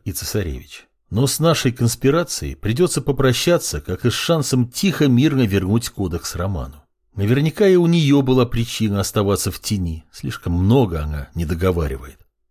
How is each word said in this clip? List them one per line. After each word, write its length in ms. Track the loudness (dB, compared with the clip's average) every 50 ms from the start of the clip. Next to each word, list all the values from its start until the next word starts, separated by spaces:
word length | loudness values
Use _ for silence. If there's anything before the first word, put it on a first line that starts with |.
| _
и 80 | -10
цесаревич. 760 | -10 -8 -8 -6 -6 -4 -4 -6 -8 -10 -12 -16 -20 -20 -20 _ _ _ _ _
Но 160 | -2 0 0
с 140 | 0 0 0
нашей 320 | 2 2 2 2 0 -2
конспирацией 840 | 0 0 0 0 0 2 2 2 2 2 0 -2 -6 -8 -8 -8 -8
придется 440 | -6 -4 -2 0 2 0 0 0 -2
попрощаться, 800 | -2 -2 0 2 2 2 2 2 2 2 2 2 0 -4 -6 -6
как 240 | -6 -6 -6 -2 0
и 60 | 0
с 40 | 0
шансом 540 | 0 0 0 0 0 0 0 0 0 0 -2
тихо, 400 | -2 -2 -2 0 2 2 2 4
мирно 380 | 4 4 4 2 2 2 2
вернуть 440 | 2 2 0 2 2 0 0 0 -4
кодекс 460 | -6 -6 -4 -4 -4 -6 -6 -8 -6
Роману. 460 | -6 -4 -4 -4 -6 -8 -10 -12 -18 _ _ _ _ _ _ _
Наверняка 540 | -4 0 0 2 2 0 0 0 2 4 4
и 80 | 6
у 100 | 4 4
нее 360 | 4 4 4 4 4 4 4
была 240 | 4 4 2 2 2
причина 540 | 2 0 -4 -4 -4 -4 -2 -2 0 0 -2
оставаться 500 | -2 -2 -2 0 0 0 0 0 -2 -4
в 100 | -6 -8
тени, 440 | -6 -4 -2 -2 -2 -4 -6 -8 -12 _
слишком 440 | -16 -10 -10 -10 -10 -8 -4 -2 0
много 480 | 2 2 4 4 4 2 2 -2 -4
она 260 | -6 -6 -6 -8 -8 -8 -8
не 100 | -6 -4
договаривает. 760 | -4 -4 0 0 0 0 0 -2 -4 -6 -8 -12 -16 -20 _ _ _ _ _ _ _